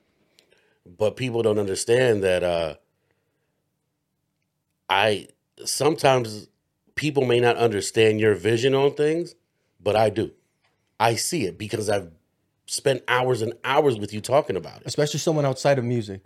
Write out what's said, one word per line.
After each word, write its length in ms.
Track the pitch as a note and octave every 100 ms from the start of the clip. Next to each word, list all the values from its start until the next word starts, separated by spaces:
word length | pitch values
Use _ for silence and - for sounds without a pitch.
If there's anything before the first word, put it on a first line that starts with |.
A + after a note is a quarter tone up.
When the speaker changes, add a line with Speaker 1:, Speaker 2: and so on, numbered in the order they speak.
| _ _ _ _ _ _ _ _ F2
Speaker 1:
But 300 | F2 G#2 -
people 260 | B2+ A#2
don't 160 | A2 G#2+
understand 640 | G2+ F#2 - A#2+ B2+ G#2
that, 180 | F#2+ F2+
uh, 340 | F2 E2+ D#2+ C#2+ _ _ _ _ _ _ _ _ _ _ _ _ _ _ _ _ _ _ _ _ -
I, 400 | F#2+ G#2+ G2 - _ _ -
sometimes 840 | - - C#3 E3 C#3+ B2+ A2+ G#2+ - _ _ _ _
people 300 | - D3+ C3+
may 160 | B2 A#2+
not 160 | A#2+ A2
understand 640 | A#2 G2+ - A2+ A2 G#2+
your 140 | A2
vision 400 | F#2 G#2 A#2 C3
on 200 | C3+ C#3+
things, 400 | C#3+ D3 E3 E3+ - _ _ _ _
but 160 | F#2+ G#2
I 140 | A2
do. 220 | G2+ E2+ - _ _ _ _ _ -
I 140 | A2+ A2+
see 280 | - E3+
it 140 | F#2 E2+
because 300 | G#2 A2 G#2
I've 220 | G2+ E2+ D#2+ _ _ _ _ -
spent 360 | - C#3 B2+ -
hours 340 | B2 B2+ A#2
and 100 | A2+ -
hours 340 | B2 C#3+ D3 G#2+
with 140 | G#2
you 80 | G#2+
talking 360 | A2 C#3 - F#2
about 200 | E2 -
it. 20 | C3
Speaker 2:
Especially 340 | - D3 D3
someone 240 | F3 D3+
outside 340 | C#3 B2+ C#3+ C#3
of 60 |
music. 380 | A#2+ A#2+ G2+ F#2+